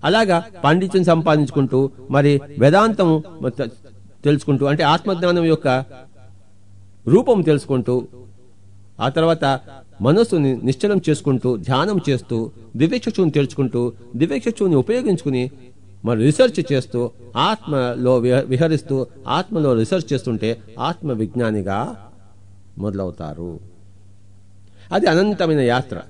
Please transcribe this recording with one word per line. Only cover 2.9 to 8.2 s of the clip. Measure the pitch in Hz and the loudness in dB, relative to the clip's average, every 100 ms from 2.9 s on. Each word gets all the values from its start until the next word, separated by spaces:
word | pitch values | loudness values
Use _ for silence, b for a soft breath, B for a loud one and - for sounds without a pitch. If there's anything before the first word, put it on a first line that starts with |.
| 208 180 160 156 160 135 | 2 2 2 -2 -8 -8
త-, | 120 120 - - - - - | -4 -8 -8 -20 -20 -20 -6
తెలుసుకుంటూ, | 147 147 - 139 135 | 0 0 0 0 0
అంటే | 147 | 0
ఆత్మజ్ఞానం | 156 165 - 185 180 175 | 2 2 0 -2 0 2
యొక్క | 165 156 143 127 131 131 127 - - - - - - - - - - | 2 0 0 -2 -4 -14 -20 -20 -20 -20 -20 -20 -20 -20 -20 -10 4
రూపం | 170 262 220 | 4 4 2
తెలుసుకుంటూ, | 156 147 - 135 120 123 120 - | 4 0 0 -4 -2 -4 -4 -16